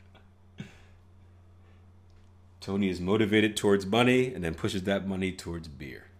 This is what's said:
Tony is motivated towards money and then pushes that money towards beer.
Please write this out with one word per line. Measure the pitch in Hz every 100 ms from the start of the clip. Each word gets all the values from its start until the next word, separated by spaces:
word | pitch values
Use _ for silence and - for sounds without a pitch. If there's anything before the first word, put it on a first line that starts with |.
| - - - _ - - - - - - - - - - - - - - - - - - - - - -
Tony | - 98 98
is | 87
motivated | 90 110 107 107 107 104
towards | 104 101 95
money | 113 123 127 127
and | 87
then | 85
pushes | 82 107 98
that | 95 98 95
money | 92 95
towards | 90 85 85 80
beer. | 67 71 52 - -